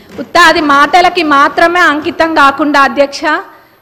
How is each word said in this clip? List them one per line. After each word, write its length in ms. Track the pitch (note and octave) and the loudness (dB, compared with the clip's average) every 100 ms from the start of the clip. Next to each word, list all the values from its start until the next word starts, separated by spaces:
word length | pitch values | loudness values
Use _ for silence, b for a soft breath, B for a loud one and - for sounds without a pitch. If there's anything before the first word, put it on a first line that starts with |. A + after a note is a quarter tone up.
| B - | B -16
ఉత్త 180 | C4 E4 | -4 2
అది 240 | E4 E4 | 2 2
మాటలకి 600 | D4 C#4 D4 F4+ F4+ F4+ | 0 0 2 2 2 0
మాత్రమే 560 | D#4 C#4 D4+ D#4+ E4+ F4+ | 0 0 0 0 0 2
అంకితం 560 | E4 D4 D#4+ - D#4+ D#4+ | 0 -2 -4 -4 -2 2
కాకుండా 460 | C#4 C#4 D4+ C#4+ | 2 0 -2 0
అధ్యక్ష, 400 | C4+ B3 C#4 - D#4 D#4+ - B B B | 0 -2 -4 -4 -6 -6 -8 B B B